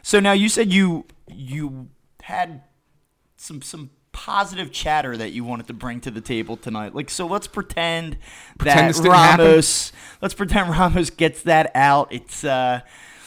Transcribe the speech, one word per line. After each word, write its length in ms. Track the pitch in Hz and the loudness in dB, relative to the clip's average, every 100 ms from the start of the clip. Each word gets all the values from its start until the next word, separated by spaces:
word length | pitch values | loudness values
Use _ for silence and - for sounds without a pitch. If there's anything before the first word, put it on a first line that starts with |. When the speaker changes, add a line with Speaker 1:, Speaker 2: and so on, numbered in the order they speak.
Speaker 1:
So 180 | - 208 | 0 2
now 120 | 202 | 4
you 160 | 202 214 | 2 2
said 220 | - 214 | 0 2
you, 340 | 185 190 165 - _ _ | 2 2 0 -8 _ _
you 640 | - 131 143 147 131 131 _ _ _ | -20 -14 -10 -10 -12 -18 _ _ _
had 380 | - - 175 147 _ _ _ _ _ _ _ _ | -12 -8 -8 -10 _ _ _ _ _ _ _ _
some, 240 | - 147 | -18 -16
some 280 | - 165 135 _ _ | -16 -18 -18 _ _
positive 600 | - - 202 196 190 165 | -16 -6 -4 -4 -6 -12
chatter 440 | - 165 151 135 117 | -8 -4 -2 -2 -6
that 140 | 110 | -8
you 120 | 107 | -10
wanted 240 | 120 120 113 | -10 -10 -12
to 60 | |
bring 260 | 113 123 120 | -14 -12 -10
to 100 | 127 | -12
the 100 | 110 | -12
table 360 | 110 117 110 113 | -8 -6 -6 -10
tonight. 360 | - 110 104 - | -10 -10 -10 -12
Like, 140 | - | -10
so 160 | - 175 | -8 -6
let's 200 | 202 - | -6 -8
pretend 680 | - 190 - 170 165 165 - - - - - | -10 -8 -4 -4 -4 -8 -12 -16 -20 -18 -4
Speaker 2:
Pretend 220 | 147 143 | 2 4
Speaker 1:
that 80 | 156 | 4
Speaker 2:
this 100 | 160 | 4
didn't 140 | 170 | 6
happen? 320 | 180 165 170 165 | 8 8 8 8
Speaker 1:
Ramos, 460 | 160 151 - - - - - | 6 4 -2 -6 -12 -20 -8
let's 120 | 196 | -8
pretend 360 | - 196 208 180 | -6 -2 0 0
Ramos 400 | 160 180 170 165 | 2 2 2 -2
gets 340 | - 160 160 | 0 -2 0
that 280 | 175 160 156 127 | 2 2 2 2
out. 360 | 139 143 139 | 4 4 0
It's, 320 | 123 - - | -6 -14 -10
uh, 380 | 151 131 127 123 - - - - | -4 -2 0 -4 -8 -20 -20 -20